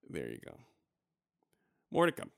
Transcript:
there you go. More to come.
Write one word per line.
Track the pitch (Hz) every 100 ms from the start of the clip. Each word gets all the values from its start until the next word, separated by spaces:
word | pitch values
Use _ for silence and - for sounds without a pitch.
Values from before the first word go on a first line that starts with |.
| -
there | 80 60
you | 57
go. | - 50 - _ _ _ _ _ _ _ _ _ _ _ _
More | - 170
to |
come. | - -